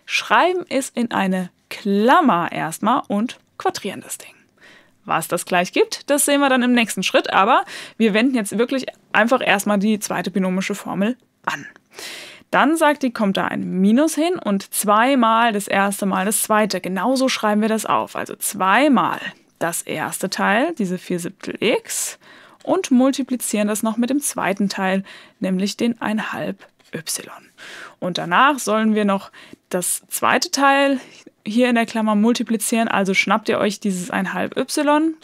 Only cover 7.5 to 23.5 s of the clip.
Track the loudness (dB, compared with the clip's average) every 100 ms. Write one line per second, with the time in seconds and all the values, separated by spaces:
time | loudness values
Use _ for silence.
7.5 | 4 0 -10 -10 0 2 2 2 0 -2
8.5 | -2 0 -2 -6 -12 _ 0 2 2 2
9.5 | 2 2 0 2 0 -2 -4 -4 -2 0
10.5 | -2 -4 -6 -6 -2 -2 -4 _ _ -6
11.5 | -6 -8 -18 _ -18 -16 -14 -18 -20 -2
12.5 | 2 4 4 2 2 -2 0 0 0 -2
13.5 | -4 -4 2 4 4 4 2 0 0 -2
14.5 | -2 -4 -4 2 4 4 4 4 4 2
15.5 | 0 -2 0 0 0 -2 0 0 -2 0
16.5 | 2 2 -2 -4 -4 0 2 0 0 0
17.5 | 2 2 0 0 -2 -2 -6 -8 -8 -8
18.5 | -2 2 4 4 4 2 -4 -10 -14 _
19.5 | -6 -6 -4 -6 -6 -6 -6 -6 -2 0
20.5 | 0 0 -2 -4 -4 -4 -6 -6 -12 -12
21.5 | -4 0 0 -4 -8 -8 -10 -20 -20 -20
22.5 | -10 -2 -2 2 4 4 2 -4 -4 -2